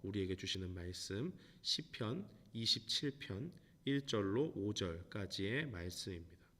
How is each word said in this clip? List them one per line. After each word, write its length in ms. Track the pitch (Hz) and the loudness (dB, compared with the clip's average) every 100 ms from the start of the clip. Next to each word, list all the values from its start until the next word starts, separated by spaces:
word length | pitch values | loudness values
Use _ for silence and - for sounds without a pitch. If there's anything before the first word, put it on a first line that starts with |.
우리에게 340 | 98 101 92 92 | 0 0 2 0
주시는 360 | 98 92 92 | 0 -2 -2
말씀, 640 | 90 87 90 - 98 160 - - - | -4 -4 -4 -2 0 -2 -4 -16 -8
시편 640 | - - - - 110 151 208 - - | 0 2 0 -2 0 0 -4 -12 -10
이십칠 640 | 117 113 - - - 147 - | -2 2 2 4 2 2 -2
편 320 | - 95 165 - - - | -4 -4 -4 -8 -20 -4
일 220 | - 139 139 | 2 2 4
절로 480 | 110 98 107 156 110 | 2 4 4 2 2
오 180 | 101 | 0
절까지의 920 | 101 95 82 87 107 95 - 98 127 156 | 2 0 -2 -4 -4 -4 0 0 2 0
말씀입니다. 800 | 95 87 - - 87 85 - - - | -2 -4 -4 -4 -6 -8 -16 -20 -20